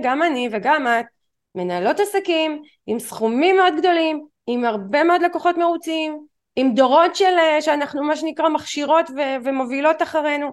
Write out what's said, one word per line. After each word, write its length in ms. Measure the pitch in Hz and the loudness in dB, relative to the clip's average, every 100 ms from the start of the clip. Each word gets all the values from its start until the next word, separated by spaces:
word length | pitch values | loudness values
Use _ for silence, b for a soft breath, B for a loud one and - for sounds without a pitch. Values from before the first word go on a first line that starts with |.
גם 200 | 247 277 | 0 0
אני 260 | 339 254 247 | 0 0 -4
וגם 340 | 208 233 302 247 | -2 0 0 0
את, 200 | 233 233 _ _ _ _ - | -2 -4 _ _ _ _ -8
מנהלות 440 | 180 175 208 320 | -4 -2 0 0
עסקים, 640 | 403 392 381 320 311 302 - B - | -2 -2 -2 0 -2 -6 -12 B -8
עם 120 | 240 | -6
סכומים 580 | - - 220 240 349 381 | -8 -4 -2 2 2 4
מאוד 180 | 359 311 | 4 2
גדולים, 480 | 359 339 320 302 - _ - | 2 2 0 -4 -10 _ -6
עם 180 | 240 | -2
הרבה 400 | 240 214 196 285 | -2 -4 -2 0
מאוד 180 | 330 349 | 2 2
לקוחות 340 | 349 349 349 339 | 0 0 -2 0
מרוצים, 680 | 339 339 330 320 311 302 302 _ _ - | 0 -2 -4 -6 -6 -8 -16 _ _ -2
עם 180 | 262 | 0
דורות 420 | 220 254 294 349 - | 4 4 6 4 4
של, 180 | 381 359 | 2 4
אה, 240 | 320 302 | 4 2
שאנחנו, 400 | 311 294 285 285 | 0 0 -2 -4
מה 140 | 294 311 | -2 -2
שנקרא, 320 | 320 311 320 | -4 0 0
מכשירות 600 | 302 - 294 285 320 330 | 0 -4 -6 2 2 2
ו-, 260 | 262 269 269 | -2 -4 -4
ומובילות 580 | 247 269 247 269 302 320 | -4 -4 -4 0 0 0
אחרינו, 480 | 330 311 294 294 285 | -2 -2 -2 -2 -6